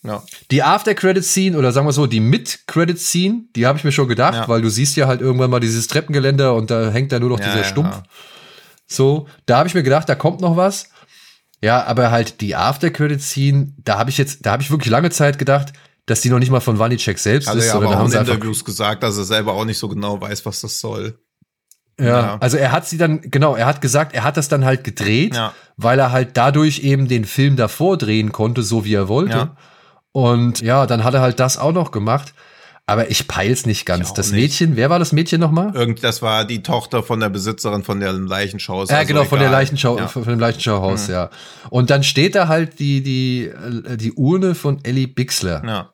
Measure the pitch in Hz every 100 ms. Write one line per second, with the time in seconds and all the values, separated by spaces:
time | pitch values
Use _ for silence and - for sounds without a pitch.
0 | 202 208 - - - 135 - 202 214 202
1 | 185 190 175 - 190 165 127 123 143 139
2 | 143 110 110 202 - - - 160 170 170
3 | - 175 185 233 226 117 123 147 151 139
4 | 135 117 139 151 110 113 113 104 139 -
5 | 131 123 131 127 127 123 117 113 113 147
6 | 147 143 135 139 135 117 110 117 110 110
7 | 135 123 123 120 98 101 98 98 160 101
8 | 90 - - - - - - _ _ -
9 | 135 147 143 - - 127 170 175 131 143
10 | 160 - 156 196 180 165 190 196 - _
11 | _ - - _ _ _ 107 123 - 113
12 | 120 117 113 - 104 87 101 139 170 165
13 | 147 147 - - 139 139 139 - - 101
14 | 120 135 139 - 110 113 139 151 113 113
15 | 170 - 147 139 139 139 139 - _ _
16 | - 110 123 123 127 131 117 107 113 120
17 | - 92 104 135 139 117 113 107 104 98
18 | 120 117 120 110 110 104 - 101 104 104
19 | 117 104 95 110 107 98 110 107 107 101
20 | 101 101 101 104 - 95 110 - 110 107
21 | 104 113 _ _ _ _ _ _ _ -
22 | 127 123 107 104 123 143 135 147 - 160
23 | 165 156 135 135 151 117 120 143 131 139
24 | 151 170 123 151 143 147 131 131 - -
25 | 101 113 120 120 110 - - - 117 131
26 | 127 127 131 123 127 143 156 147 139 139
27 | 131 123 104 - 139 135 110 - 175 185
28 | 107 110 107 - 110 117 101 113 104 104
29 | 98 117 190 113 143 - _ _ _ _
30 | _ 139 123 120 120 117 113 131 127 117
31 | 117 135 127 117 127 - 143 175 160 110
32 | 104 131 139 _ - - - _ - 107
33 | 113 - - - 101 131 120 101 - 87
34 | 87 - 92 101 143 - 165 120 131 175
35 | 170 156 165 165 165 160 202 143 120 113
36 | 120 110 113 110 107 117 - 127 - 120
37 | 104 113 107 98 98 110 113 101 92 101
38 | 98 95 95 95 98 98 - 95 98 147
39 | 143 147 139 139 135 135 139 139 127 120
40 | 92 - 113 120 117 - 120 104 95 98
41 | 101 90 85 - - - - 123 123 143
42 | 135 - 180 202 170 160 160 - 143 139
43 | 135 131 131 127 117 64 107 120 - 120
44 | 110 - 135 185 185 170 147 139 117 131
45 | 127 - 127 - 92 80 113 104 90